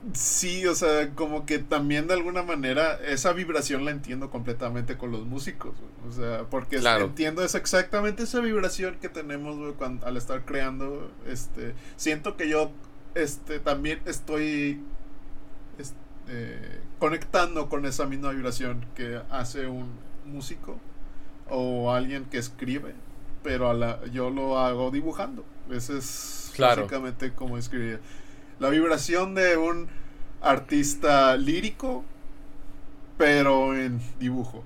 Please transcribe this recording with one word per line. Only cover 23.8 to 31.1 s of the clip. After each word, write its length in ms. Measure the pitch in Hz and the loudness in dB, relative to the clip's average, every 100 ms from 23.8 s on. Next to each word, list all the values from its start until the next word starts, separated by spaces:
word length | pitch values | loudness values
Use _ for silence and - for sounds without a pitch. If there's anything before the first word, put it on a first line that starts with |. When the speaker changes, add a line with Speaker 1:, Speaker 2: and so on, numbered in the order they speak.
| 117 117 120 | 2 0 -4
Speaker 1:
yo 180 | 127 127 | -2 -2
lo 280 | 135 135 131 | 0 0 4
hago 320 | 127 123 127 | 4 2 0
dibujando. 540 | 143 160 151 196 127 - - 135 | 0 -2 -4 -6 -8 -12 -10 -4
Ese 280 | 123 120 139 | -4 -4 -4
es 540 | 123 - - - - | -6 -8 -8 -8 -8
Speaker 2:
Claro. 280 | - 127 113 | 4 6 6
Speaker 1:
básicamente 500 | 101 135 127 123 131 | 2 -4 -4 -2 0
como 260 | - 127 120 | 0 0 -2
escribir. 420 | 117 127 117 107 - - - - - - | -2 -2 -2 -6 -8 -10 -10 -12 -16 -2
La 80 | 135 | 4
vibración 640 | 151 165 151 143 170 190 | 4 6 4 4 2 2
de 220 | 190 180 165 | 4 6 6
un 320 | 165 170 170 - - - - - | 4 2 0 -2 -4 -4 -4 2
artista 960 | 139 131 - 147 143 139 151 | 4 4 4 4 4 4 6